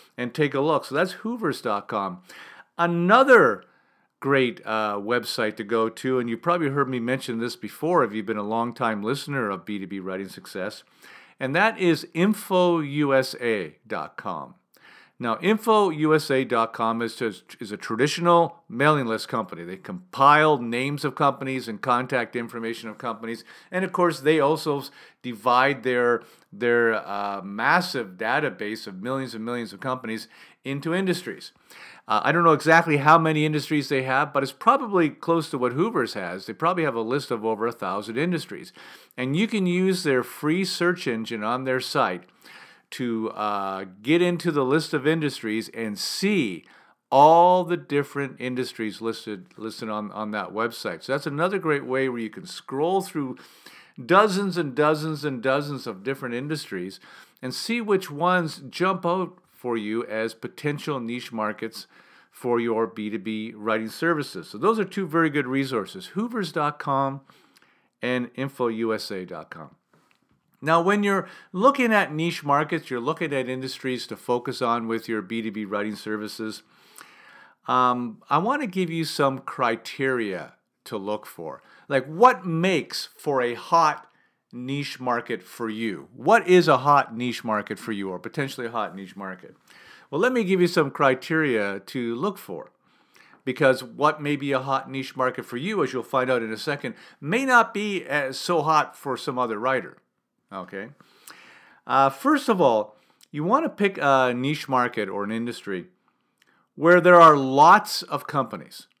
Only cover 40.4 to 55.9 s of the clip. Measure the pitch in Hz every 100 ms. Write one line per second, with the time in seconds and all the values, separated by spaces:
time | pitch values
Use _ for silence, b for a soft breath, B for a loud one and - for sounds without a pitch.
40.4 | 151 175 185 - 175 180 139 113 110 113
41.4 | 107 127 131 127 123 147 107 92 - B
42.4 | B B B B B - 120 113 110 -
43.4 | 104 101 98 95 98 95 117 170 175 175
44.4 | 170 147 127 156 156 151 139 165 147 -
45.4 | 113 110 101 113 113 98 - - 196 202
46.4 | 113 82 - b b b - 135 151 170
47.4 | 175 185 165 170 143 143 139 143 139 -
48.4 | 123 127 127 - 107 92 113 110 110 98
49.4 | 90 - 110 - 110 107 104 104 107 104
50.4 | 90 101 117 - 107 85 - 143 156 143
51.4 | 180 196 160 143 127 131 131 120 110 98
52.4 | 85 - - 135 165 190 185 156 135 123
53.4 | B B B B B B 120 185 214 185
54.4 | 202 170 147 123 147 156 160 151 147 127
55.4 | 131 139 147 135 123